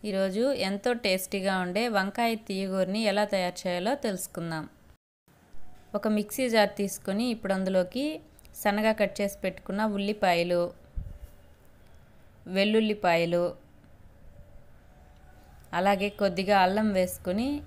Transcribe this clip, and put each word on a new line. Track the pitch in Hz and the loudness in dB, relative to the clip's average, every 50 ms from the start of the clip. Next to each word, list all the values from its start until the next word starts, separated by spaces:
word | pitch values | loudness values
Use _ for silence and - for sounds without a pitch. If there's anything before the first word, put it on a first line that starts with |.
| - 208 | -6 -4
ఈరోజు | 190 190 190 190 185 208 233 269 277 - - 190 | 0 0 0 0 0 0 0 0 0 0 -2 -2
ఎంతో | 196 202 - 254 240 233 - | -2 -2 0 0 -2 0 0
టేస్టీగా | 202 185 185 185 - - 202 185 196 190 185 180 | 0 0 0 0 -4 -4 -2 0 0 0 0 0
ఉండే | 180 180 202 233 247 226 | 0 0 0 0 0 0
వంకాయ | 202 190 196 196 - 233 233 226 220 220 - | 0 0 0 -2 0 0 0 0 -2 -4 -6
తీయగూరని | 196 190 190 190 185 190 185 180 190 214 226 208 | -4 -4 -2 -2 0 0 0 0 0 0 0 2
ఎలా | 190 202 214 208 202 | 2 2 2 2 0
తయారు | 190 185 180 180 - | 0 0 -2 -4 -4
చేయాలో | - 185 175 175 175 214 269 277 - | -4 -4 -2 -2 0 -2 -2 -2 -2
తెలుసుకుందాం. | 226 196 180 - - - - 170 165 165 160 151 - - - - - - _ _ _ _ _ _ _ _ _ _ _ _ - - - - - - - - 208 | -4 -4 -4 -6 -8 -8 -8 -6 -4 -6 -6 -8 -10 -14 -20 -20 -20 -20 _ _ _ _ _ _ _ _ _ _ _ _ -8 -8 -8 -10 -16 -20 -8 -8 -4
ఒక | - 220 214 | -2 0 0
మిక్సీ | 214 208 208 - - 262 247 226 | 0 -2 -4 -4 -2 -2 2 4
జార్ | 220 208 202 208 - | 4 4 4 2 -2
తీసుకొని | 202 196 - - - - 190 202 240 254 233 | -4 -4 -4 -6 -6 -4 -2 -2 -2 -2 -4
ఇప్పుడు | 226 - - 190 190 | -4 -2 -2 -2 0
అందులోకి | - 190 190 185 180 180 - 247 277 302 311 320 - - - - - - - - - | 0 2 2 2 2 2 -2 -4 -4 -4 -4 -6 -12 -18 -20 -20 -20 -20 -18 -4 -2
సన్నగా | 208 202 208 214 220 220 220 | 0 0 2 2 2 2 2
కట్ | 214 196 202 - | 0 -2 0 -2
చేసి | 208 196 196 - - | -4 -4 -4 -4 -6
పెట్టుకున్న | 190 180 - - - 190 202 214 220 208 | -6 -6 -6 -10 -6 -4 -2 -2 -2 -2
ఉల్లిపాయలు, | 202 196 202 214 214 - 185 175 170 170 180 175 175 135 - - - - - - - - - - - - - - - - - - - - - - - - - - - - - - - - - - - - 165 185 | -2 -2 -2 -2 0 2 2 4 2 2 2 2 2 2 0 -4 -12 -20 -10 -10 -10 -8 -8 -12 -14 -16 -18 -20 -20 -20 -20 -20 -20 -20 -20 -20 -20 -20 -20 -20 -20 -20 -20 -20 -20 -20 -20 -20 -20 -14 -4 0
వెల్లుల్లిపాయలు, | 190 196 208 214 220 220 214 208 208 - 180 170 165 170 170 170 175 175 175 - - - - - - - - - - - - - - - - - - - - - - - - - - - - - - - - - - - - - - - - - - - - - 170 | 2 2 4 4 4 4 2 0 2 2 4 4 4 4 2 2 2 2 0 -2 -6 -18 -20 -20 -20 -20 -20 -20 -20 -20 -20 -20 -20 -20 -20 -20 -20 -20 -20 -20 -20 -20 -20 -20 -20 -20 -20 -20 -20 -20 -20 -20 -20 -20 -20 -20 -20 -20 -20 -20 -20 -18 -6 -2 2
అలాగే | 185 196 202 190 196 208 202 - 208 | 4 4 4 4 2 -4 -2 0 0
కొద్దిగా | 196 180 175 190 180 208 196 185 | 0 0 0 0 4 6 6 6
అల్లం | 180 190 214 220 214 202 185 | 6 4 2 2 2 2 2
వేసుకొని | 185 180 185 - - 180 180 202 240 269 294 294 294 | 2 0 -2 -6 -6 -4 -2 -2 0 -2 -4 -6 -8